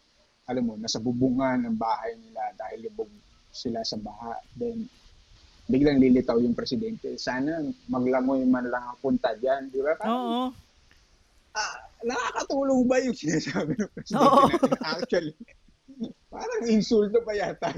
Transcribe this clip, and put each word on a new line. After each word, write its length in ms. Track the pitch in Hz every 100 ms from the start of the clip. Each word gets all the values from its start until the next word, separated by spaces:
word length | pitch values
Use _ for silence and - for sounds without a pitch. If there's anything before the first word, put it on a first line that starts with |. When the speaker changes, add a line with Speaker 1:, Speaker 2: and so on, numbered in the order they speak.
| _ _ _ _ -
Speaker 1:
alam 160 | 127
mo, 120 | 117
nasa 220 | 107 113 120
bubungan 600 | 117 120 131 123 131 127
ng 140 | 120
bahay 400 | 110 113 110 113 113
nila 240 | 113 220 107
dahil 320 | - 220 220 226
lubog 240 | - 214 - _ _ _
sila 300 | - 127 113
sa 140 | 113 110
baha. 400 | 104 104 117 117 -
Then, 320 | - 240 233 220 _ - - _ - - _ -
biglang 320 | 131 147 139
lilitaw 380 | 131 127 123 117
yung 140 | 120
presidente. 640 | 117 - 120 110 117 135 123
Sana 440 | - 123 143 165 143 127 -
maglangoy 540 | 123 123 131 127 135
man 260 | 127 127 123
lang 160 | 123
ang 140 | 123 123
punta 340 | 135 127 123
dyan, 340 | 110 131 135 135
di 120 | 131
ba? 120 | 139
Parang, 200 | 160 214
Speaker 2:
Oo. 280 | 247 240 233 254 - - _ _ _ _ _ _ _ _
Speaker 1:
ah, 200 | 214 202 - - -
nakakatulong 800 | 233 262 240 240 - 285 277 262
ba 120 | 247 254
yung 140 | 262
sinasabi 580 | - 151 165 - 196 151
ng 160 | - -
presidente 300 | - - 247
Speaker 2:
Oo. 220 | 277 277 277
Speaker 1:
natin? 260 | 302 262 269
Actually, 520 | 170 165 240 185 190 - 233 - _ _ _ 269 220 - _
parang 340 | - 466 466 233
insulto 520 | 220 - 226 208 208
pa 120 | 190
yata 380 | 208 175 156 170